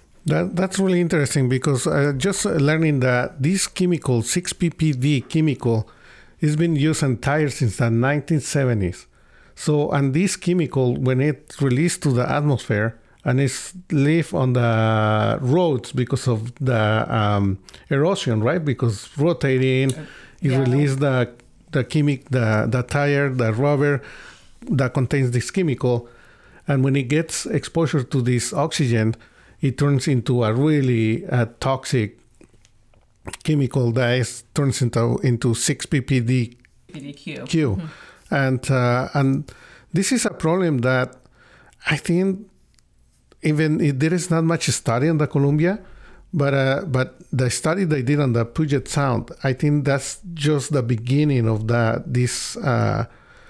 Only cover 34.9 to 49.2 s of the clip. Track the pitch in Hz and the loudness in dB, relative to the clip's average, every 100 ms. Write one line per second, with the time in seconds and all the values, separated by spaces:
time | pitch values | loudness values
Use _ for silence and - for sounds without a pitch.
34.9 | 117 117 120 131 120 123 113 - 135 - | 0 0 0 0 0 0 0 -2 -4 -2
35.9 | 147 - 135 117 127 113 - _ _ - | -2 0 0 0 0 -2 -8 _ _ -20
36.9 | 151 143 143 - 147 127 165 143 95 90 | -16 -14 -14 -14 -12 -4 0 0 -2 -6
37.9 | - - - - 139 135 131 - 131 123 | -14 -20 -18 -4 -2 0 0 0 0 2
38.9 | 123 135 143 135 135 151 - - - - | 0 0 0 2 0 -4 -16 -20 -20 -6
39.9 | 160 196 247 220 - 160 180 175 135 123 | -2 0 0 -2 -2 0 2 2 0 2
40.9 | 127 127 - _ _ - - - _ - | 0 -2 -6 _ _ -20 -20 -20 _ -4
41.9 | 147 - 175 190 190 - _ _ _ _ | -2 0 0 2 -2 -8 _ _ _ _
42.9 | _ _ _ _ _ 156 151 156 156 151 | _ _ _ _ _ 0 2 2 2 0
43.9 | 135 156 175 180 165 165 165 - - - | 2 0 0 0 2 2 0 -2 -2 0
44.9 | 120 151 156 147 143 143 151 170 214 - | 0 2 2 0 0 2 2 2 -2 -8
45.9 | - - - - 156 139 139 135 135 185 | -20 -20 -20 -6 -2 0 2 2 0 0
46.9 | 131 131 - - 131 127 - 160 180 180 | -2 -2 -6 -6 -2 0 0 -2 0 0
47.9 | 147 123 147 139 117 117 - 156 139 - | 0 0 2 2 0 0 -2 0 -2 -2
48.9 | - 139 113 | -2 0 0